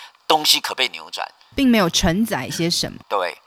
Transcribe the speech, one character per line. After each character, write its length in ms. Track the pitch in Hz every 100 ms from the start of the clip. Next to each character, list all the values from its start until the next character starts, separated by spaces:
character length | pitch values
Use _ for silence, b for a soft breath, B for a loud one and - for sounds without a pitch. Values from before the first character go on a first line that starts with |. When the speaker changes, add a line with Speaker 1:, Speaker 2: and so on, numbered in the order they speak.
| B _ -
Speaker 1:
东 160 | 156
西 160 | 147 151
可 140 | -
被 140 | - 123
扭 200 | 82 80
转。 160 | - - _ _
Speaker 2:
并 140 | - 262
没 100 | 226
有 100 | 170
承 380 | - 180 180 226
载 240 | 147 127
些 180 | 143 170
什 240 | - -
么。 60 | - -
Speaker 1:
对， 300 | 101 87 -